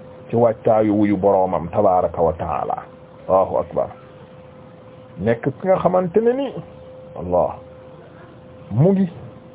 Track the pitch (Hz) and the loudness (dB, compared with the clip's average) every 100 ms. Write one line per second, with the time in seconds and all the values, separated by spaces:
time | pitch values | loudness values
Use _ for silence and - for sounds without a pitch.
0 | - - - 113 117 110 120 110 107 104 | -20 -20 -4 2 2 2 2 2 4 2
1 | 104 95 101 95 92 85 85 107 101 90 | 2 2 4 4 2 -2 -4 0 2 4
2 | 85 85 82 80 85 71 - - - - | 0 0 -2 -2 -4 -6 -6 -8 -10 -20
3 | - - - 95 90 - - - - - | -20 -12 0 0 0 -2 -4 -4 -6 -8
4 | - - - - - - - - - - | -20 -20 -20 -20 -20 -20 -20 -20 -20 -20
5 | - - 104 117 147 - 185 185 175 180 | -20 -6 -2 -2 -4 -4 0 0 2 0
6 | 185 214 233 262 269 170 - - - - | 0 0 0 0 -4 -8 -16 -18 -20 -20
7 | - - 90 87 76 - - - - - | -18 -12 -2 0 0 -4 -18 -20 -20 -20
8 | - - - - - - - 107 175 196 | -20 -20 -20 -20 -20 -20 -6 2 4 4
9 | 185 - - - - | 0 -6 -18 -20 -20